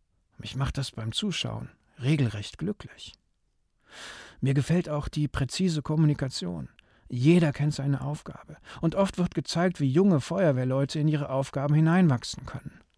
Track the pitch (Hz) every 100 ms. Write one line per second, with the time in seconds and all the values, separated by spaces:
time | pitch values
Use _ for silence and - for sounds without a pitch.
0 | _ _ _ - - 127 135 - 131 -
1 | 110 - 208 - 120 110 - _ _ -
2 | 123 156 120 104 98 - 175 - - -
3 | - - _ _ _ _ _ _ _ -
4 | - - - - 135 139 - 175 165 147
5 | - 151 147 - 135 - 185 156 147 156
6 | 151 143 135 - 87 85 - _ _ _
7 | - 123 139 180 160 - 147 151 143 135
8 | 131 151 - - - - - - 165 190
9 | 196 - 175 - - 165 180 175 139 143
10 | 202 151 - 180 170 127 127 131 139 156
11 | 156 151 147 131 135 139 143 151 160 175
12 | 175 123 - - 127 - - - _